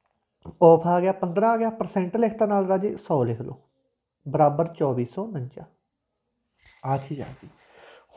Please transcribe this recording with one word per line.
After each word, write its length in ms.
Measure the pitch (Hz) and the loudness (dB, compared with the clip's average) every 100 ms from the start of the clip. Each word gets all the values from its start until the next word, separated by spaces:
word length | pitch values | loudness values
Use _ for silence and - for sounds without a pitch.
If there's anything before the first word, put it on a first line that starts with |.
| _ _ _ _ - - | _ _ _ _ -20 4
ਆਫ 240 | 170 165 170 | 8 8 6
ਆ 120 | 175 | 2
ਗਿਆ, 120 | 185 | 0
ਪੰਦਰਾਂ 380 | 190 180 170 220 | -2 -2 0 2
ਆ 80 | 226 | 2
ਗਿਆ, 120 | 226 | -2
ਪਰਸੈਂਟ 480 | 226 175 202 180 226 | -4 -6 -4 -2 0
ਲਿਖਤਾ 280 | 226 220 208 | 0 0 0
ਨਾਲ 220 | 202 185 | 0 0
ਰਾਜੇ, 300 | 190 208 190 | 0 -2 -6
ਸੌ 260 | - 156 | -2 0
ਲਿਖ 180 | 120 113 | 0 -2
ਲਓ, 280 | 127 131 _ _ _ _ _ _ 143 | -8 -14 _ _ _ _ _ _ -6
ਬਰਾਬਰ 400 | 143 147 143 165 | 2 2 2 -2
ਚੌਵੀ 380 | - 147 127 120 | -2 -2 0 -4
ਸੌ 220 | - 220 | -6 -8
ਉਣੰਜਾ। 360 | 180 123 - - _ _ _ _ _ _ _ _ _ - _ 135 | -8 -10 -14 -20 _ _ _ _ _ _ _ _ _ -20 _ -4
ਆਹ 120 | 135 | -4
ਚੀਜ਼ 240 | 135 143 | -4 -10
ਆ 40 | - | -10
ਗਈ। 220 | - - - _ - - - _ | -14 -20 -20 _ -20 -20 -20 _